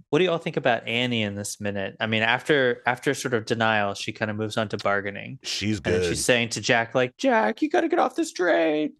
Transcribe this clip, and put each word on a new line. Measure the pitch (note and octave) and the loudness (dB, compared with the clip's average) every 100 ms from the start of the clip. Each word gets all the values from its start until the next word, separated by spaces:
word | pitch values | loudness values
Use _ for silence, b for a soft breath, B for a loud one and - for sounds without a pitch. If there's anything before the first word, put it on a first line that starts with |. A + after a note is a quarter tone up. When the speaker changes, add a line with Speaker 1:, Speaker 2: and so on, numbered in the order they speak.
| - | 0
Speaker 1:
what | D3+ | 2
do | F3+ | 2
you | |
all | E3+ | 0
think | E3+ D#3 | -2 0
about | C3+ A2+ - | 2 2 0
Annie | A#2 B2 A#2+ | 0 2 0
in | G#2 G2+ | 0 -2
this | G#2 - | -8 -4
minute? | G#2 G2+ F#2+ - | -4 -2 -4 -2
I | A2 | 0
mean, | A2 | 2
after, | A2+ B2+ - D3 B2+ A#2+ A#2+ | 4 2 4 4 4 2 -2
after | B2+ - | 0 0
sort | C3 C#3 A#2+ | -2 0 -2
of | G#2+ | 0
denial, | A2+ A2+ G#2+ G2+ | 2 4 4 0
she | G2+ - | -2 -8
kinda | A2 G#2+ | -4 -4
moves | G#2 G#2+ A#2 | -2 -4 -2
on | G#2+ | -2
to | G#2 | -2
bargaining. | G2+ G2+ G2+ G2+ A2 C3 | 0 0 -2 -8 -12 -12
Speaker 2:
She's | - - G2+ G#2+ | -8 -4 -2 -2
Speaker 1:
And | D#2+ | 0
then | F2+ | 0
Speaker 2:
good. | F2+ | 2
Speaker 1:
she's | D#2 - | 0 0
saying | A#2+ A#2 | 0 0
to | A#2 | -4
Jack, | G#2+ A#2+ A2+ C3 | 0 0 0 0
like, | B2+ - | -2 -2
"Jack, | C4+ A3+ A3 A3+ | 0 2 0 -2
you | D4+ | -2
gotta | F4 E4 | 0 0
get | E4+ | 0
off | - - | 0 -2
this | D#4+ | -6
train. | - F4 E4+ D#4+ D3+ D3+ | -2 0 2 2 0 -2